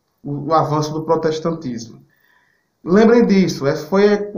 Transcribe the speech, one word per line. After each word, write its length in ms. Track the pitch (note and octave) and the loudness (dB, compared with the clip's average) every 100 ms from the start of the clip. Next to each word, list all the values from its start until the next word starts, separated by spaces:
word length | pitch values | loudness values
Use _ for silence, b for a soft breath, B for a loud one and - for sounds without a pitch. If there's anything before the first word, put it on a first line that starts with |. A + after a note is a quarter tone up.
| _ _ | _ _
o, 260 | C#3+ C#3+ C#3+ | -10 -8 -2
o 60 | |
avanço 380 | D#3 C#3 D3+ D3+ | 0 0 -2 -4
do 120 | D#3 | -6
protestantismo. 1040 | - D#3+ D#3+ D#3 E3+ D#3+ B2+ A2 - - _ _ _ _ _ _ _ _ | -2 -2 -2 -4 -6 -6 -10 -12 -14 -20 _ _ _ _ _ _ _ _
Lembrem 420 | D#3 G3 A3+ A#3+ | 0 4 6 4
disso, 400 | F#3+ F#3+ E3+ - | 4 4 2 0
é, 80 | C#3 | -4
foi 600 | D#3 - F#3+ G#3 G3+ - | -4 -2 2 2 2 -4